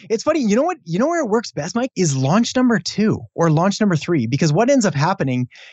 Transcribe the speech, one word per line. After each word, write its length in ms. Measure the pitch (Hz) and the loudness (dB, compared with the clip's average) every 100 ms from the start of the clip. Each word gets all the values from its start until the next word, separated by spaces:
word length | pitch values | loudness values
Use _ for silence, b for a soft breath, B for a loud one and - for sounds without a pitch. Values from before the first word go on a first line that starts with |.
| 175 | -6
It's 120 | 220 | -2
funny. 200 | 302 320 | 0 0
You 140 | 220 214 | 2 2
know 80 | |
what? 140 | 330 320 | 0 -4
You 160 | 170 175 | -6 -2
know 80 | 285 | 0
where 140 | 339 | 0
it 80 | 240 | 0
works 200 | 226 - | -2 -2
best, 260 | 151 151 233 | -8 -6 -4
Mike, 160 | 262 - | -4 -2
is 200 | 170 135 | 0 0
launch 420 | 135 202 233 254 | 2 2 2 0
number 200 | 254 202 | 0 0
two 440 | - - 208 - - - | -4 -2 0 -2 -6 -2
or 140 | 165 | 2
launch 300 | 151 190 196 | 2 2 0
number 160 | 208 165 | 0 0
three. 320 | - 165 113 | 0 -2 0
Because 240 | 135 156 | 0 0
what 180 | 156 240 | 2 4
ends 160 | 277 202 | 4 2
up 80 | |
happening, 540 | 143 165 196 139 127 123 B B | 0 0 0 -2 -2 -4 B B